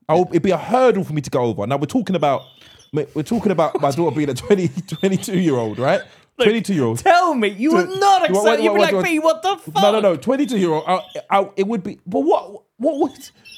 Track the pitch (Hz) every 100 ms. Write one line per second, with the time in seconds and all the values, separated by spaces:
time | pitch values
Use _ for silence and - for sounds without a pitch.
0 | - 170 175 175 156 160 - 254 254 190
1 | 131 151 - 139 120 101 107 139 147 262
2 | 202 180 147 131 - _ - - _ 151
3 | 143 156 - 233 202 170 156 - 143 139
4 | 165 151 143 127 - 196 175 180 - 156
5 | 196 190 - 185 170 123 113 104 135 196
6 | - - _ - 220 226 190 175 120 113
7 | - 349 359 262 202 196 294 339 349 381
8 | 403 381 311 196 440 - 220 208 - 190
9 | 359 311 320 320 370 392 - 381 285 220
10 | 214 - 214 269 294 220 175 156 160 180
11 | - 151 - 196 196 - 196 226 202 -
12 | 175 254 302 - - 403 _ - 285 285
13 | 320 - - _ -